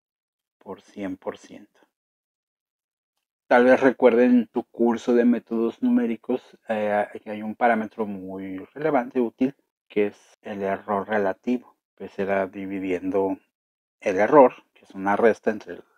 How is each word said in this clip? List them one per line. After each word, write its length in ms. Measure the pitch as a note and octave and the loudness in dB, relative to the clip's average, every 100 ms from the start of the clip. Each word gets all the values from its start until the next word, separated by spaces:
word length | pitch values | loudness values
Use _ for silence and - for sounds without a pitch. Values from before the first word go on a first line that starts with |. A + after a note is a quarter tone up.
| _ _ _ _ _ _ | _ _ _ _ _ _
por 220 | G#2 F#2+ | -20 -18
cien 360 | _ - G2 F#2 | _ -12 -10 -10
por 220 | G#2 - | -12 -12
ciento. 420 | - A#2+ G2+ _ _ _ _ _ _ _ _ _ _ _ _ _ _ _ _ _ - | -16 -20 -20 _ _ _ _ _ _ _ _ _ _ _ _ _ _ _ _ _ 0
Tal 180 | B2+ | 4
vez 160 | B2+ B2+ | 6 4
recuerden 680 | C3 - B2 A#2 B2 B2 A2 | 4 4 4 4 4 4 2
tu 180 | A#2+ | -6
curso 480 | - - A#2 A2+ - | -8 -2 0 0 0
de 100 | A#2+ | 2
métodos 580 | A#2+ A#2 - A2+ A#2 - | 4 0 -2 -4 -4 -2
numéricos, 580 | B2 B2 A#2 A2+ - B2 - - - | 0 0 0 -6 -6 -6 -8 -16 -8
eh, 380 | G#2+ G#2 G#2 G#2 A2 | -4 -2 -2 -2 -8
que 80 | A2 | -12
hay 120 | G#2+ | -10
un 120 | A2 | -10
parámetro 520 | G#2+ A#2+ A2 G#2+ - G#2 | -2 0 0 -2 -8 -8
muy 520 | G2 F#2 F#2+ F#2+ F#2 F#2 | -8 -12 -12 -10 -12 -14
relevante, 480 | C#3 D#3 C#3+ B2 B2+ | -6 -2 -2 -2 -2
útil, 340 | A2+ - C3 - _ _ _ | -2 -2 -4 -6 _ _ _
que 180 | G#2 G#2 | -2 -2
es 320 | - _ _ | -4 _ _
el 220 | - G2+ | -14 -8
error 460 | G2 G2 - G2+ G2 | -6 -6 -4 -4 -2
relativo. 680 | G#2+ G2 - B2 B2 - _ _ - | -2 -2 -4 -4 -4 -6 _ _ -18
Pues 220 | F#2+ - | -14 -8
era 280 | G2 G2 F#2+ | -4 -2 -4
dividiendo 920 | G2+ F#2+ G2 F#2 F2 F#2 G2 F#2+ F#2 _ _ _ _ _ _ | -8 -10 -8 -6 -6 -2 -2 -2 -4 _ _ _ _ _ _
el 180 | A2 F#2 | -4 0
error, 460 | A2 D3+ B2+ - _ | 4 6 6 4 _
que 120 | _ | _
es 80 | _ | _
una 240 | - F#2+ G3 | -6 -2 4
resta 340 | A#2+ G2+ - | 4 2 -2
entre 240 | G#2+ - | -6 -8
el, 100 | - - | -16 -18